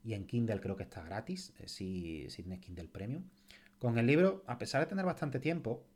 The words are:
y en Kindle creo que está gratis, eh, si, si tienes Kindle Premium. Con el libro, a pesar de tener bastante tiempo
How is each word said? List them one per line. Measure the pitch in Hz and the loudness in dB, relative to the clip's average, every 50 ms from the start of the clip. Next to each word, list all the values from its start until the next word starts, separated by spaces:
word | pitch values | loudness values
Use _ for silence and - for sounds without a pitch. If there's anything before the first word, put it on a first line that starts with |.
| - | -4
y | 113 110 | -4 -4
en | 101 95 | -4 -4
Kindle | - - 120 117 110 107 95 | 0 2 2 2 4 2 0
creo | - 98 98 | 0 -2 -2
que | 95 92 | -2 -4
está | - - 92 | -8 -8 -12
gratis, | 82 80 95 107 113 - 185 180 - - - - | -8 -6 -6 -6 -4 -6 -8 -8 -8 -14 -16 -16
eh, | - | -14
si, | - - - 98 92 95 92 87 82 82 78 64 - | -12 -8 -6 -4 -4 -2 -4 -4 -4 -4 -6 -6 -8
si | - - 87 | -10 -10 -8
tienes | 90 92 90 | -8 -8 -10
Kindle | - - 87 85 82 - | -10 -12 -12 -12 -12 -10
Premium. | - - 95 113 139 175 185 - _ _ _ - - - - - _ _ | -8 -8 -4 -4 -4 -6 -6 -12 _ _ _ -20 -20 -20 -20 -20 _ _
Con | - 120 117 117 | 2 4 4 6
el | 117 | 6
libro, | 127 143 156 185 190 190 190 - | 6 8 8 8 6 4 2 -6
a | - 123 - | -8 -6 -4
pesar | - - - 131 | -4 0 2 2
de | 160 | 2
tener | 165 196 196 185 | 2 2 0 2
bastante | 180 160 - 165 143 127 151 | 0 0 0 -2 -2 -2 0
tiempo | 151 156 170 170 - 113 120 - - _ _ | 0 0 0 0 0 -2 -4 -4 -6 _ _